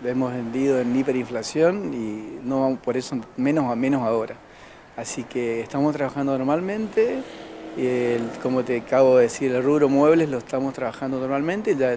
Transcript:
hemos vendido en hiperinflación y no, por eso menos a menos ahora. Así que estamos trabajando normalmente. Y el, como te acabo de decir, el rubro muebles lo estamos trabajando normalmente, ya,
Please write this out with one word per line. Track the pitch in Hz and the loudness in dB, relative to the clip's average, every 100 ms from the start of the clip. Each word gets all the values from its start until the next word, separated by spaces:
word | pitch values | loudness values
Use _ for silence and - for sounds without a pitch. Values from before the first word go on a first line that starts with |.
| 123 | -4
hemos | 127 127 | -2 -2
vendido | 123 113 127 139 127 | -4 -6 -2 2 2
en | 120 127 | 2 0
hiperinflación | 135 127 117 120 110 156 165 202 180 | 0 -2 -2 -6 -4 2 2 2 -4
y | 127 110 107 107 - | -6 -6 -8 -10 -10
no, | 123 135 135 123 | -4 0 0 0
por | - 123 | -2 -4
eso | 123 127 - - | -4 -8 -8 -2
menos | 135 156 127 | 0 2 0
a | 117 | 0
menos | 131 139 | 0 0
ahora. | 113 113 113 - - - - - - - | 2 0 -2 -10 -18 -20 -20 -20 -18 -12
Así | 117 - 117 | -8 -8 -6
que | 123 120 113 | -4 -2 -2
estamos | 113 139 147 | -4 0 0
trabajando | 143 135 139 139 131 | 0 -4 -2 -2 0
normalmente. | 131 156 185 214 214 214 233 269 262 - - - - - | 0 0 -2 -4 -2 0 0 0 -8 -14 -16 -16 -12 -4
Y | 127 | 0
el, | 123 120 117 117 - | 0 0 0 -4 -4
como | 127 127 | -2 -2
te | 123 120 | 0 -2
acabo | - 131 131 127 | 2 6 8 8
de | |
decir, | 117 - 135 | 6 2 0
el | 123 | 2
rubro | 131 151 143 | 2 4 4
muebles | 139 151 165 156 | 6 6 6 4
lo | 127 | -2
estamos | - 131 135 131 | -4 -4 -4 -4
trabajando | 120 - 135 131 | -8 -6 -4 -4
normalmente, | 131 139 156 202 214 143 | -2 -2 -2 -2 0 2
ya, | 131 | 2